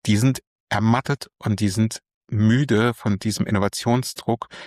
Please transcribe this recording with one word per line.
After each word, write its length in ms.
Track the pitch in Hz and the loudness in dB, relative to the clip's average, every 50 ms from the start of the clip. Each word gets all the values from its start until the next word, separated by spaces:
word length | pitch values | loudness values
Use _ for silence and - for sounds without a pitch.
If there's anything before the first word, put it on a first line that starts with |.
| - | -2
die 100 | - 107 | 0 2
sind 240 | 104 120 135 131 - - _ _ _ _ _ | 2 2 2 0 0 -6 _ _ _ _ _
ermattet 600 | - 101 107 113 117 127 - - 143 - - - _ _ | -4 0 2 2 2 2 0 -2 -6 -6 -6 -14 _ _
und 220 | - 117 104 95 | -4 -4 -2 0
die 80 | 107 101 | 0 -2
sind 320 | 95 107 110 110 - - - _ _ _ _ _ | 0 0 0 0 -2 -8 -16 _ _ _ _ _
müde 640 | - 104 107 110 113 131 147 131 117 104 113 123 113 | -2 2 4 4 4 4 2 2 2 2 2 2 0
von 260 | - - 113 101 92 | -2 -2 -4 -4 -2
diesem 260 | - 110 98 - - | -2 -4 -4 -2 -2
Innovationsdruck, 1000 | - - 98 98 101 - - - 120 120 127 127 - - - - - 117 - - - - - - | -2 0 0 0 -2 -2 -4 -2 0 0 0 -2 -4 -10 -8 -4 -4 -4 -4 -6 -12 -16 -20 -20